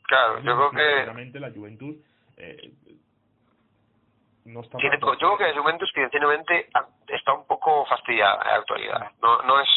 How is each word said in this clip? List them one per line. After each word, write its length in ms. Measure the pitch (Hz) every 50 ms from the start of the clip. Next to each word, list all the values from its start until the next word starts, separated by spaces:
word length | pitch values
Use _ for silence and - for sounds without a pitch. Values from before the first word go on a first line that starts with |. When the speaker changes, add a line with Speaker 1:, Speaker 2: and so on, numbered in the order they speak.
| _
Speaker 1:
Claro, 360 | - 131 135 127 110 110 117
yo 160 | 131 120 120
creo 140 | 123 139 143
que 180 | 139 147 151 151 143
Speaker 2:
Sinceramente, 440 | 139 127 113 113 120 123 127 120 139
la 100 | 143 123 110
Juventus, 440 | 104 104 104 110 107 131 147 151 151 _ _ _ _ _ _ _
eh, 360 | - - 82 - - - - - _ _ _ - 78 73 _ _ _ _ _ _ _ _ _ _ _ _ _ _ _ _ _ _ _ _ _ _ _ _ _ _ _ _
no 160 | 117 117 117
está 180 | 117 - - 127
Speaker 1:
Tiene 180 | 135 135 -
Speaker 2:
tanto 100 | - -
Speaker 1:
co-, 60 | 139 127
yo 220 | - 165 185 202
creo 20 | 202
que 160 | 202 165 147
la 80 | 147 143
Juventus 300 | 156 165 170 185 - -
financieramente 760 | - 135 120 - 143 147 147 147 151 160 - 175 175 - _ -
ha-, 140 | 127 139 - _ _ _ -
está 240 | 139 127 - 139 139
un 120 | 135 -
poco 400 | - - - - 156 156 147 135
fastidiada 560 | - 127 - - - 120 110 104 98 101 101 101
en 60 | 107
la 80 | 107
actualidad. 560 | 107 104 - 107 107 107 104 104 - - - _ - -
No, 200 | 117 117 117 123
no 180 | 127 131 139
es, 80 | 135 131 -